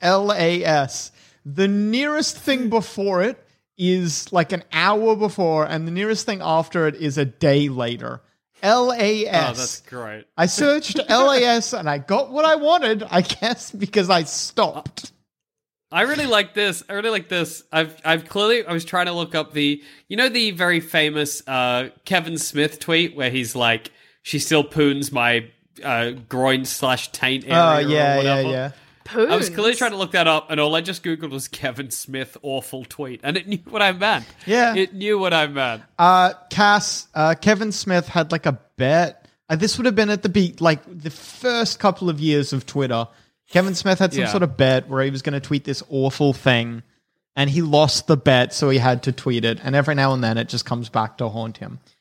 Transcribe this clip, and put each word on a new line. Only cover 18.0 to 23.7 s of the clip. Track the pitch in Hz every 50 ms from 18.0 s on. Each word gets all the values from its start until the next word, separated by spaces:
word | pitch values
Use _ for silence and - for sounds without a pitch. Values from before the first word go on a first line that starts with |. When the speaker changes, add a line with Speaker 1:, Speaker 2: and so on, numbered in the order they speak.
| -
Speaker 2:
I've | 160 165 165 160 -
clearly, | - 202 208 214 233 240 214
I | 165 175
was | 165 165
trying | - - 180 175
to | 175 175
look | 170 170 170 170
up | 160 151 151 -
the, | 151 147 143 147 143 - - - - _ -
you | 190 214
know, | 247 262
the | 226 247 233 214
very | 190 170 180 175 175 165
famous, | 165 - - 165 156 151 151 151 147 143 - - - -
uh, | 135 127 123 123 123 123 127 131 - _ -
Kevin | - 190 180 165 165 165 156
Smith | - - - 143 147 156 151 -
tweet | - - 165 165 175 170 170
where | 143 131 123
he's | 120 131 123 113 -
like, | 131 120 117